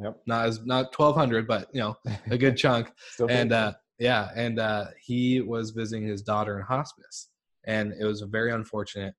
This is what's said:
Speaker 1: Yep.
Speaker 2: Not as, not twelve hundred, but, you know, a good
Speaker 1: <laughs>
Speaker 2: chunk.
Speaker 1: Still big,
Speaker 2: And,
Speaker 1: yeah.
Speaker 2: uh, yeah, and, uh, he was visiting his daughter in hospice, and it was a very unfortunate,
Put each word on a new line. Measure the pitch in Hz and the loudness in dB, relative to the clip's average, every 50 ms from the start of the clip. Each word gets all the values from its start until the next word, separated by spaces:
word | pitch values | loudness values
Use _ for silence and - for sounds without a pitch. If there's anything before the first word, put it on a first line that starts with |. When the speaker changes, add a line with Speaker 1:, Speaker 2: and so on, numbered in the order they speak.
| 104 | -10
Speaker 1:
Yep. | 107 110 - _ | -10 -10 -10 _
Speaker 2:
Not | 117 117 117 117 | -4 -2 2 2
as, | 117 113 110 110 | 0 0 -2 -4
not | 123 127 131 131 131 - | 0 0 0 0 -2 2
twelve | - 151 151 147 | 4 4 6 6
hundred, | 165 147 123 117 113 113 110 | 4 2 4 2 0 0 0
but, | 117 101 95 - - | -2 -2 -2 -6 -4
you | 131 | -4
know, | 110 104 107 - _ 117 107 101 - 113 | -2 -2 -4 -6 _ -8 -8 -8 -4 -2
a | 127 123 | 0 4
good | 131 135 123 | 4 4 4
Speaker 1:
<laughs> | - - | 4 4
Speaker 2:
chunk. | 143 123 117 113 - - _ - - - | 4 4 4 0 -2 -10 _ -20 -20 -2
Speaker 1:
Still | - 120 113 | -2 0 2
big, | 123 | 4
Speaker 2:
And, | 123 120 117 | 4 4 4
Speaker 1:
yeah. | 117 113 110 | 4 2 2
Speaker 2:
uh, | 107 101 - _ _ _ _ | 0 -2 -6 _ _ _ _
yeah, | 117 123 123 110 101 95 95 | 2 2 4 2 0 -2 -4
and, | 113 120 117 113 113 | -4 -2 -2 0 0
uh, | 113 110 107 107 101 95 - - | 0 0 0 -2 -4 -6 -12 -20
he | - - 123 123 123 123 127 127 | -8 -4 -2 0 2 2 2 2
was | 117 113 117 113 113 110 | 0 0 -2 -4 -4 -4
visiting | 110 113 113 107 113 110 107 | -4 -6 -4 -4 -4 -4 -4
his | 107 104 98 101 | -4 -6 -6 -2
daughter | 107 107 104 107 104 101 98 | 0 0 0 0 -2 -4 -6
in | 92 | -4
hospice, | - 127 135 147 - - _ - _ - - - _ _ _ _ _ _ _ _ | -4 -2 -4 -4 -6 -10 _ -20 _ -18 -18 -18 _ _ _ _ _ _ _ _
and | - 110 110 107 104 98 - | -2 -2 0 0 -2 -4 -2
it | 107 | -2
was | 107 107 104 104 | -2 -2 -2 -6
a | |
very | 101 104 110 113 120 117 | -4 -2 -2 0 0 -2
unfortunate, | 113 110 - - 107 101 - - 104 98 98 95 | -4 -6 -6 -6 -8 -8 -6 -8 -8 -8 -8 -10